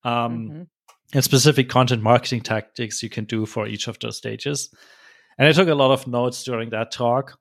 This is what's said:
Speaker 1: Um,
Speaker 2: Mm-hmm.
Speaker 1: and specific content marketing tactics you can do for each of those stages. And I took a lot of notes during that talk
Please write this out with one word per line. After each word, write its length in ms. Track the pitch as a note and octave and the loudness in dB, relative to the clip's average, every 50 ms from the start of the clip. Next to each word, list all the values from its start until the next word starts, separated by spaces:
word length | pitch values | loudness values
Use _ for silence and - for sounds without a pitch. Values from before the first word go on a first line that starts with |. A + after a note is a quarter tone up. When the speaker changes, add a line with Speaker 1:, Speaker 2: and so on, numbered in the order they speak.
| _ | _
Speaker 1:
Um, 440 | B2 A#2+ A#2+ A#2 A#2+ A#2+ A2+ A2+ A2 | -2 -2 -2 -2 -2 -4 -8 -10 -12
Speaker 2:
Mm-hmm. 120 | D3 D#3 F3+ _ _ _ _ _ _ _ _ _ - | -14 -16 -18 _ _ _ _ _ _ _ _ _ 0
Speaker 1:
and 100 | C#3 C3 | 0 2
specific 440 | - - C3 A#2 D3+ C#3+ C#3+ C3 B2+ | 4 2 4 4 4 4 4 0 2
content 340 | - B2+ B2+ A#2+ B2+ A2+ G#2+ | 4 2 4 4 2 0 4
marketing 380 | A2 A#2+ B2 - - C3 A#2 A2+ | 4 4 4 4 0 -6 -6 -4
tactics 600 | - A2 A2 - _ _ - A#2+ G#2+ - - - | -4 -4 -4 -4 _ _ -10 -10 -8 -8 -10 -10
you 60 | A2 | -8
can 160 | - - A2 | -8 -10 -8
do 220 | G#2 - A2 G#2+ | -4 -4 -4 -4
for 200 | G#2+ - A2+ G#2+ | -4 -4 -6 -6
each 200 | A2 A2 G#2 - - | -6 -6 -8 -8 -10
of 100 | A2 - | -10 -10
those 160 | - A#2 A2 | -10 -10 -10
stages. 520 | - - A2+ A2+ - - C#3+ D3 C#3 - - _ _ - _ _ _ _ - _ _ _ _ _ - | -8 -10 -10 -10 -6 -6 -6 -6 -6 -8 -10 _ _ -20 _ _ _ _ -20 _ _ _ _ _ 2
And 80 | C#3 D3 | 4 4
I 40 | D#3 | 6
took 160 | D#3+ F#3+ E3+ | 6 4 4
a 60 | D#3 | 4
lot 180 | C#3+ C3+ C3 C3+ | 4 4 4 4
of 140 | C3 - | 2 0
notes 360 | C3 A#2+ A#2+ A#2+ B2 B2 - - | -4 -4 -2 -2 -2 -4 -6 -8
during 260 | - B2 A2+ A2+ A#2 | -6 -6 -6 -6 -6
that 200 | A2+ A2 A2+ - | -4 -6 -6 -6
talk 480 | - - B2 A#2+ A#2+ C3 C#3 C3 - _ | -4 -2 0 0 0 0 -2 -6 -14 _